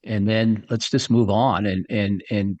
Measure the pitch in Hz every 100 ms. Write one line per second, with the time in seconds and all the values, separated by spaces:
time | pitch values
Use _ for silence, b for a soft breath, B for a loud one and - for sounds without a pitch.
0 | - 107 101 110 113 107 - 117 - 123
1 | - 113 107 101 127 92 104 95 87 107
2 | 101 101 - 107 101 92